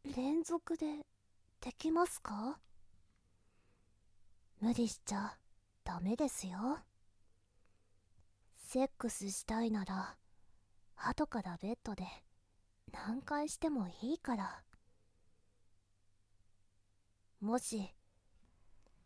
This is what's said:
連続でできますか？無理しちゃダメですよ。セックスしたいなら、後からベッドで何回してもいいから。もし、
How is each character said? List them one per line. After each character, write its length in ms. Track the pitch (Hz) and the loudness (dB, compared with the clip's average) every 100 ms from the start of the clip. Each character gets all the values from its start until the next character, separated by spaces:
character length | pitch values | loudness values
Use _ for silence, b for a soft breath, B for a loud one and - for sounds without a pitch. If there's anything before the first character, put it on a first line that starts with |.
連 400 | 277 254 262 320 | -6 0 2 2
続 320 | 320 339 - 330 | 2 0 0 -2
で 280 | 311 294 - _ _ _ _ - | -2 -4 -10 _ _ _ _ -12
で 120 | 247 | -10
き 180 | - 320 | -2 4
ま 160 | 330 359 | 6 6
す 140 | - | 2
か？ 380 | - 208 233 302 - - - - - _ _ _ _ _ _ _ - _ - - - - - - | -2 -2 -4 -6 -12 -20 -20 -20 -20 _ _ _ _ _ _ _ -20 _ -20 -20 -20 -20 -18 -2
無 140 | 220 | 2
理 160 | 240 233 | 4 2
し 100 | - | -2
ち 140 | - | -4
ゃ 240 | 202 208 - - - _ _ | -2 -2 -6 -18 -20 _ _
ダ 160 | - 175 | -4 -2
メ 160 | 180 240 | 0 2
で 140 | 285 | 2
す 180 | - 190 | 0 -4
よ。 340 | 180 240 320 - _ - - - _ _ - - - _ - _ - - _ - - | -2 0 -2 -6 _ -20 -20 -20 _ _ -20 -20 -20 _ -20 _ -20 -20 _ -20 -16
セ 280 | - 254 | -2 2
ッ 60 | 269 - | 2 0
ク 140 | 233 | -2
ス 200 | - 196 | -2 -2
し 140 | 196 | -2
た 180 | - 220 | 0 2
い 80 | 233 | 2
な 140 | 214 | 2
ら、 340 | 190 190 185 - - - - - _ - - - | 0 -2 -4 -8 -20 -20 -20 -20 _ -20 -20 -2
後 300 | 247 - 302 | 0 2 2
か 160 | 233 | 0
ら 160 | 185 170 | -4 -4
ベ 140 | 196 | -4
ッ 60 | 240 | -4
ド 100 | - | -4
で 140 | 196 185 - - - _ _ _ _ - | -6 -6 -10 -18 -20 _ _ _ _ -14
何 300 | - 196 247 | -8 -4 -4
回 300 | - 294 302 | 0 0 0
し 80 | - | 0
て 100 | 320 | 0
も 200 | 277 180 - | 2 -2 -2
い 140 | 233 | -2
い 40 | 339 | -2
か 160 | - | 0
ら。 300 | 220 190 - - - - - _ _ - - _ _ - - _ _ - - _ - - - _ _ _ _ _ _ _ - | 0 -2 -6 -16 -20 -20 -20 _ _ -20 -20 _ _ -20 -20 _ _ -20 -20 _ -20 -20 -20 _ _ _ _ _ _ _ -4
も 180 | 208 247 | 2 2
し、 360 | - 220 190 - _ _ _ - - - - - - - | 2 -2 -4 -8 _ _ _ -20 -20 -20 -20 -20 -20 -20